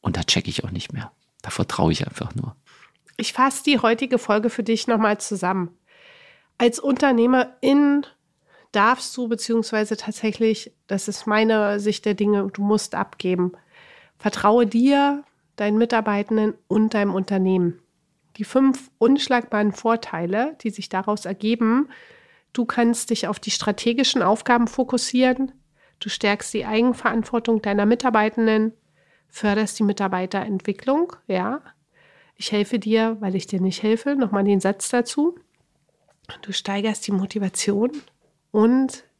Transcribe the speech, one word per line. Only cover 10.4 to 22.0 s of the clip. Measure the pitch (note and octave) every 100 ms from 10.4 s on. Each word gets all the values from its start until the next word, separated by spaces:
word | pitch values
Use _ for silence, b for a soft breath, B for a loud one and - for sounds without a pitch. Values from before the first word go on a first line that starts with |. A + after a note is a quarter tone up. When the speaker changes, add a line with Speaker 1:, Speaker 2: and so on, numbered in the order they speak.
| A3+ G#3+ - _ _
Speaker 2:
das | G3 -
ist | G3 -
meine | G#3+ A3 A3 G#3 G#3
Sicht | G#3 G#3
der | G#3+
Dinge, | G3+ G#3 G#3 G3
du | G3
musst | G3+ G#3+ -
abgeben. | - G3+ - F#3 F3+ F3+ B B B B B B _
Vertraue | G#3+ - G#3 A#3
dir, | A3+ A3+ C4 C#4 C#4+ C#4+ - _ _
deinen | - G#3 G#3+
Mitarbeitenden | A#3 A#3 G#3+ G3+ G3+ A3 G#3+ - _
und | G#3 A3
deinem | G#3+ G3+
Unternehmen. | F#3 F#3+ G3 F#3 F#3 F3 E3+ _ _ _ _ _ -
Die |
fünf | G#3 C4 C4+ C4 - _
unschlagbaren | A#3 C#4 - B3 A#3 G#3 G#3
Vorteile, | G3 A3+ A3+ - E3 E3+ G3+ C#4+ D#4
die | A3
sich | G3+ -
daraus | F#3+ F#3+ G#3
ergeben, | F3+ F#3+ G#3+ A#3 A3+ B3 C#4+ B